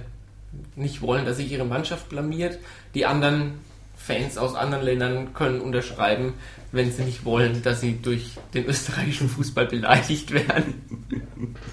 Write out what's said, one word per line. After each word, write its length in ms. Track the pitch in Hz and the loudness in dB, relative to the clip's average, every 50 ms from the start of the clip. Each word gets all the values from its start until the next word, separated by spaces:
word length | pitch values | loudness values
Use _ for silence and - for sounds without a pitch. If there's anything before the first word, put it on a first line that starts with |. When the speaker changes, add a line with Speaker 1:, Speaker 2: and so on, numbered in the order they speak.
| - - - - - - - - - - - - - - - | -4 -10 -14 -16 -16 -18 -18 -18 -16 -14 -14 -14 -14 -12 -8
Speaker 1:
nicht 260 | - 139 143 - - | -4 -4 -4 -4 -2
wollen, 240 | 127 120 123 135 135 | 0 2 2 2 2
dass 120 | 123 123 131 | 0 0 -2
sich 140 | 143 131 | -2 -2
ihre 140 | 139 135 127 | -2 -2 0
Mannschaft 440 | 120 120 139 156 - 175 - - - | 0 0 0 -2 -2 -4 -6 -8 -8
blamiert. 500 | 151 143 147 151 156 160 175 175 175 - - - - - - - - | -6 -4 -2 -2 0 0 -2 -2 -2 -6 -12 -16 -18 -18 -14 -6 -2
Die 120 | 139 - - | 0 2 4
anderen 460 | 139 147 143 143 147 147 147 143 143 147 - - - - - - - - | 4 4 4 4 4 4 2 0 -4 -8 -12 -16 -20 -20 -20 -20 -18 -10
Fans 400 | - - 127 131 123 143 - 107 | -6 -2 -2 0 -2 -2 -2 -2
aus 160 | 120 127 127 | -2 -2 0
anderen 300 | - 120 139 143 135 131 | 0 0 0 0 0 2
Ländern 480 | 131 127 127 123 127 127 127 131 127 - | 2 2 2 2 0 0 -2 -4 -4 -2
können 260 | - 156 131 127 127 | 0 2 2 2 0
unterschreiben, 720 | - 131 123 123 120 - - - 110 101 107 117 127 131 127 - - - - - - - | 0 0 0 -2 -2 -2 -2 2 2 4 4 2 0 -2 -4 -6 -10 -16 -16 -16 -12 -4
wenn 200 | - 123 127 123 | 0 2 2 2
sie 120 | 120 - 131 | 2 0 -2
nicht 220 | 131 123 - - | -2 -2 -4 -2
wollen, 380 | 120 113 117 123 117 117 120 117 | 2 4 6 6 6 4 2 2
dass 180 | 123 120 117 | 2 2 2
sie 180 | - 120 113 113 | 2 0 0 0
durch 380 | 113 123 120 117 117 - - - - - - | 0 0 0 0 -2 -6 -10 -12 -10 -6 -2
den 120 | 127 120 - | -2 0 0
österreichischen 600 | 143 - - - - - 185 - 143 - 143 123 | 0 0 0 -2 -2 0 0 0 0 2 2 2
Fußball 380 | 117 - 139 - - 131 120 | 2 2 0 0 2 2 2
beleidigt 680 | 120 123 120 107 - 123 139 - - 156 147 - - | 2 2 2 4 6 6 6 6 4 0 -2 0 2
werden. 720 | 143 143 - - 143 160 151 - - - - - - - - - | 2 2 4 4 4 2 2 0 -2 -6 -8 -10 -10 -10 -8 -6
Speaker 2:
<laughs> 460 | 139 127 - - - - 117 117 - - - - | -6 -6 -6 -6 -8 -8 -8 -8 -8 -10 -12 -12